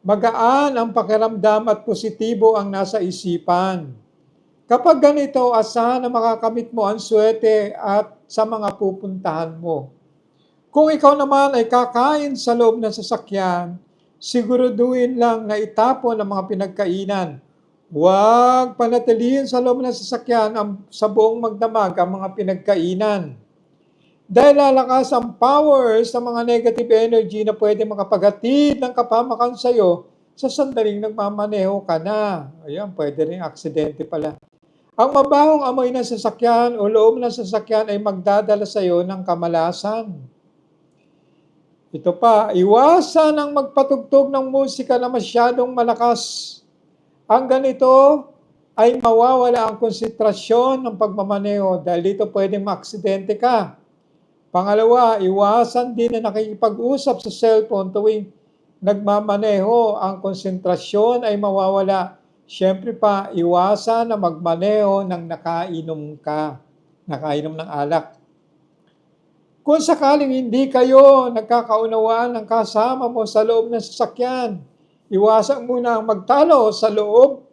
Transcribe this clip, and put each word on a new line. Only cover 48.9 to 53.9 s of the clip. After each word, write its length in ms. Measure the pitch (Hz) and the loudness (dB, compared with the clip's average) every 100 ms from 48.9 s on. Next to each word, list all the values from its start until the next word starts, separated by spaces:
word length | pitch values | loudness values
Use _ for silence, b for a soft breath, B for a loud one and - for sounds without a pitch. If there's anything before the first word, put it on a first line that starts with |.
| 254 | 4
mawawala 720 | 240 226 240 262 247 240 220 | 2 4 4 2 2 0 -2
ang 80 | 214 | -2
konsentrasyon 1120 | 233 196 220 - 214 202 - 233 254 262 254 | -4 -4 -8 -2 -2 -2 0 2 2 0 -4
ng 80 | 196 | -4
pagmamaneho 880 | 214 202 196 202 202 208 190 180 | -4 -2 -4 -4 -2 -2 -2 -2
dahil 160 | 156 175 | -2 -2
dito 240 | 180 196 202 | -2 -2 -4
pwedeng 320 | 202 196 202 | -2 -2 -2
maaksidente 720 | 196 185 - 208 196 196 196 208 | -4 -6 -8 -6 -4 -4 -4 -2
ka. 400 | 247 233 165 - _ | 0 0 -2 -12 _